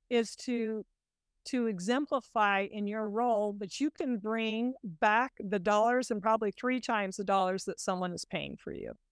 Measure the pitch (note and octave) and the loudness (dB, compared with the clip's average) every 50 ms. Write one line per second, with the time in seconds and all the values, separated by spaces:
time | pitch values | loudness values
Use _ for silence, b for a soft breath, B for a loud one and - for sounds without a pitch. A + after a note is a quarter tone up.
0 | _ - B3+ A#3 A3+ - - - - - B3 A#3 A3+ G#3+ A3 G#3+ G3 _ _ _ | _ 0 2 2 2 0 -4 -8 -4 -2 -2 0 0 -2 -2 -4 -8 _ _ _
1 | _ _ _ _ _ _ _ _ - - - B3 A#3 A3+ G#3+ F3 F3+ G3+ A#3+ C4 | _ _ _ _ _ _ _ _ -8 -4 -2 0 0 0 0 -2 0 0 2 2
2 | D4+ - - C4 - - - A3+ G#3+ G3+ G3+ G3 G3 - - G#3+ G#3 G3+ G#3 A3 | 2 0 -2 -2 -2 -2 0 2 2 4 4 2 0 -2 -4 -4 -4 -4 -2 -2
3 | A3 G#3+ G3+ A3 A#3+ B3 A#3 G#3 G#3 G#3 G3+ G3+ G#3 F3+ - - C4+ D4+ - - | -4 -2 0 0 2 2 2 2 2 0 -2 -4 -6 -8 -4 -2 -2 -2 -2 -2
4 | E4+ C4+ B3 G#3 F#3 G#3+ A3 A3+ A3+ A3 G#3+ A3 A#3+ B3 C4 - - G3 D#3+ - | -2 -2 -2 -2 -2 -2 -2 0 0 0 0 0 0 -2 -2 -4 -8 -10 -4 2
5 | - G#3+ G#3 A3+ B3+ C4+ - - - F#3+ G3 G3+ F3 G#3+ G#3 G#3 A3 A#3 B3 B3 | 2 4 4 4 2 0 -4 -8 -6 -2 -2 0 2 4 4 6 6 4 4 2
6 | B3+ - A#3 G#3 F#3 A3 A3 A3 A3+ G3+ F#3+ - - B3 B3+ B3+ - - A#3 G#3+ | 2 0 -2 0 2 2 2 2 2 0 -2 -2 0 0 0 0 0 0 0 0
7 | G3+ F#3+ F#3+ - G3+ F#3 G3 G3 F#3 F#3 F#3 F#3+ - - F3+ - - - F#3+ F3+ | 0 -2 -4 -4 0 2 2 4 4 2 0 -2 -4 -6 -8 -4 -2 -2 0 0
8 | F#3 F3+ F3 E3+ - - - E3 C#3+ C#3 - - - - C#2 - - A1+ A1+ - | 0 -2 -4 -6 -8 -6 -6 -6 -6 -6 -8 -10 -10 -10 -10 -8 -8 -10 -12 -14
9 | _ _ | _ _